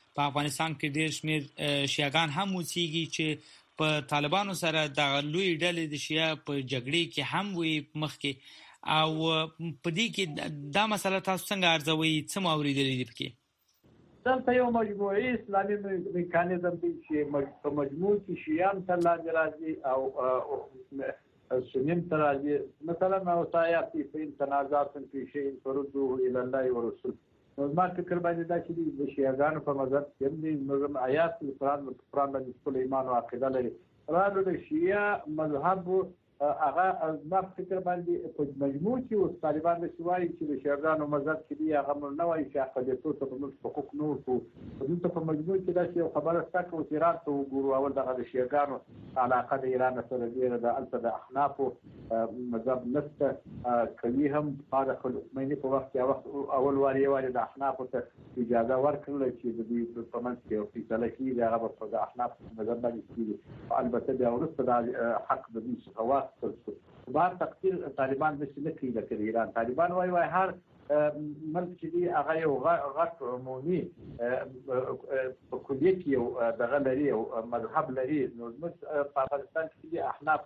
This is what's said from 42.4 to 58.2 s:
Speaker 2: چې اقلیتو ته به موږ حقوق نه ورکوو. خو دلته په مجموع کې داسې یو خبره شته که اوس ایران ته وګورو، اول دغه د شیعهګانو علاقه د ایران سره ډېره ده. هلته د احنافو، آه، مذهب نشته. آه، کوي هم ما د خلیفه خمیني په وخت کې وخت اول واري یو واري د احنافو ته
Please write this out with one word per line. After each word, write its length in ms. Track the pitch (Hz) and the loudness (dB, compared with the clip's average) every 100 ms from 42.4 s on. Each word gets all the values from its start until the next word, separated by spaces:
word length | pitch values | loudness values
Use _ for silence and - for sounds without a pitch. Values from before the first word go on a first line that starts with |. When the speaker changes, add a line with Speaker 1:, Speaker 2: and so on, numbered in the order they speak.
Speaker 2:
چې 120 | 139 143 | 0 -2
اقلیتو 560 | 131 - 127 127 156 | -2 -2 -2 -2 -2
ته 140 | 143 131 | -2 -4
به 100 | 131 | -4
موږ 160 | 139 - | -8 -8
حقوق 300 | - 151 139 | -6 -6 -6
نه 100 | 143 | -4
ورکوو. 360 | 151 139 - 127 - - - - | -2 -2 0 -2 -2 -12 -14 -8
خو 80 | 135 | -2
دلته 220 | 175 175 | 0 0
په 120 | 170 | 0
مجموع 360 | 160 151 165 190 | 0 0 0 0
کې 160 | 185 175 | 2 2
داسې 160 | 175 170 | 2 0
یو 120 | 165 | 0
خبره 380 | 151 151 170 - | 0 0 0 0
شته 140 | 180 | -2
که 120 | 180 | -2
اوس 120 | 165 143 | -4 -2
ایران 260 | 151 170 - | 2 4 2
ته 60 | - | 0
وګورو، 460 | 143 135 135 135 135 | -2 0 0 2 2
اول 140 | 139 | 2
دغه 200 | 135 127 | 0 -2
د 100 | 123 117 | -2 -2
شیعهګانو 460 | 127 127 147 143 123 - - - 131 | 0 2 2 2 -2 -10 -18 -8 0
علاقه 400 | 123 123 - 135 | 4 4 2 0
د 80 | |
ایران 300 | 131 127 127 123 - | 0 2 2 0 -4
سره 160 | 127 117 127 | -4 -2 0
ډېره 220 | 127 120 | 0 2
ده. 60 | 120 123 | 2 0
هلته 180 | 127 120 | -2 -2
د 80 | 113 | -2
احنافو، 600 | 107 - 135 143 - 135 - - - - | -2 -6 0 0 0 -2 -4 -14 -18 -4
آه، 160 | 113 113 123 123 | 0 0 -2 -4
مذهب 280 | 117 117 127 120 143 | -2 0 0 0 -2
نشته. 400 | 143 - 139 - - - 120 | -2 0 0 0 -8 -6 0
آه، 180 | 120 113 - | 2 2 0
کوي 280 | 117 131 147 | 0 2 2
هم 180 | 147 151 131 - | 2 0 -6 -2
ما 120 | 135 | 0
د 80 | 135 123 | 2 0
خلیفه 220 | 131 120 - | -2 -4 -6
خمیني 220 | 135 135 | -6 -2
په 120 | 143 131 | -2 0
وخت 220 | 135 131 | 0 0
کې 80 | 131 | 0
وخت 240 | 127 135 - 143 139 135 | 2 0 -2 -6 -2 2
اول 180 | 135 139 | 4 4
واري 260 | 139 135 | 4 6
یو 100 | 139 | 4
واري 200 | 135 131 | 4 2
د 40 | 123 | 0
احنافو 480 | 110 - 135 131 | -2 -2 -2 -2
ته 180 | 127 123 - - | -4 -4 -6 -12